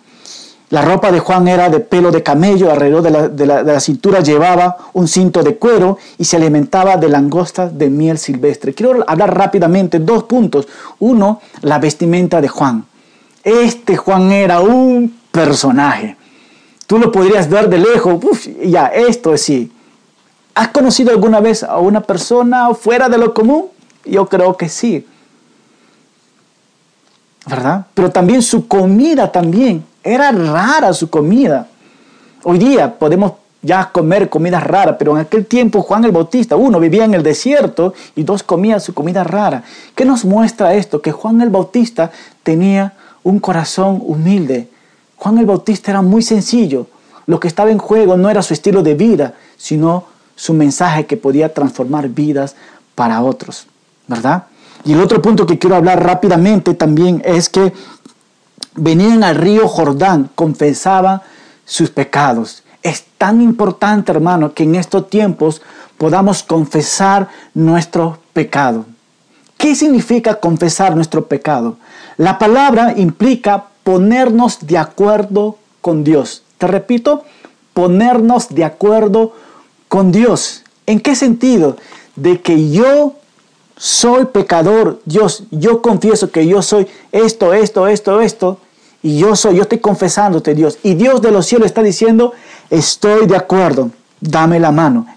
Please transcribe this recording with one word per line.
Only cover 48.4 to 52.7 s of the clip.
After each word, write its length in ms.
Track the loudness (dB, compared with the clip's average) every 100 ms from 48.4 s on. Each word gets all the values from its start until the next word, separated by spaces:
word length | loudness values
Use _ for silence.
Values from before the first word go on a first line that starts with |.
su 120 | -2
estilo 300 | -4 0 0
de 120 | 0 2
vida, 400 | 2 0 -2 -8 _ _
sino 480 | -6 -2 -2 -2 -6 _ _ -12
su 180 | -4
mensaje 520 | 0 0 0 -2 -2 -4
que 100 | -4
podía 380 | -2 0 -2
transformar 560 | -2 -4 -4 -6 -6 -6
vidas 480 | -4 -4 -4 -6 -10 -20